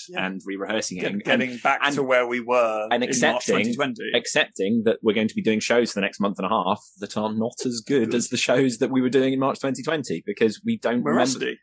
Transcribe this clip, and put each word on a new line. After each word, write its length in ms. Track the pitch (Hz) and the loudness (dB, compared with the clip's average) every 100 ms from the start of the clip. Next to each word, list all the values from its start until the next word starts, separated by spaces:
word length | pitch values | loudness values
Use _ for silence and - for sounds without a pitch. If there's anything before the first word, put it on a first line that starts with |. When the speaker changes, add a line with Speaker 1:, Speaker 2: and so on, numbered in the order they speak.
| - | -12
Speaker 1:
Yeah. 180 | 90 95 | -6 -4
Speaker 2:
and 140 | 95 98 | -6 -8
re-rehearsing 540 | 98 98 110 - 90 | -6 -4 -4 -4 -4
it 20 | |
Speaker 1:
Get-, 100 | 87 | -6
Speaker 2:
and, 100 | 101 110 | -4 0
Speaker 1:
getting 240 | 131 127 | 0 0
Speaker 2:
and, 100 | 120 | -2
Speaker 1:
back 200 | 139 135 | -2 0
Speaker 2:
and, 100 | 143 143 | 0 0
Speaker 1:
to 80 | |
where 220 | 131 127 123 | 2 2 2
we 140 | 123 | -2
were 480 | 117 123 117 110 107 | 0 2 2 0 0
Speaker 2:
and 140 | 120 | 0
Speaker 1:
in 60 | 123 | 2
March 0 | 135 | 2
Speaker 2:
accepting, 380 | 151 123 - 95 | 2 2 0 0
Speaker 1:
twenty 200 | 110 120 | 0 0
twenty. 360 | 139 113 107 | -2 -4 0
Speaker 2:
accepting 720 | 120 - 147 - - 98 117 110 | 0 2 0 0 0 0 2 2
that 140 | - | 2
we're 80 | 110 | 2
going 140 | 104 110 | 2 2
to 80 | 110 | 0
be 60 | |
doing 180 | 101 110 | 0 2
shows 320 | - 120 117 | 2 2 2
for 40 | 104 | 0
the 60 | 98 | -2
next 160 | - | 0
month 160 | 101 98 | -2 0
and 60 | 92 | 0
a 40 | |
half 320 | 110 90 107 - - | 2 2 -2 -4 -12
that 180 | 101 113 | -8 -4
are 160 | 107 | -2
not 220 | 110 113 - 127 | -2 -4 -4 -4
as 160 | 117 110 | -4 0
good 260 | 139 113 | 0 2
Speaker 1:
Good. 40 | 120 | 0
Speaker 2:
as 140 | 110 | 0
the 80 | 123 | 0
shows 400 | - 127 135 117 | 2 4 2 2
that 140 | 127 | 0
we 100 | 131 | 2
were 80 | 127 | 2
doing 240 | 131 131 | 2 2
in 60 | 131 | 2
March 200 | 135 - | 0 -2
twenty 240 | 139 127 | -4 -4
twenty, 400 | 131 160 - 82 - | -4 -4 -4 -6 -4
because 360 | 101 113 101 | 0 0 0
we 140 | 117 113 | -4 -2
don't 260 | 113 120 | 0 0
Speaker 1:
We're 80 | 143 | 2
Speaker 2:
remember, 220 | 123 127 - | 2 2 0
Speaker 1:
rusty. 200 | 127 120 | -4 -8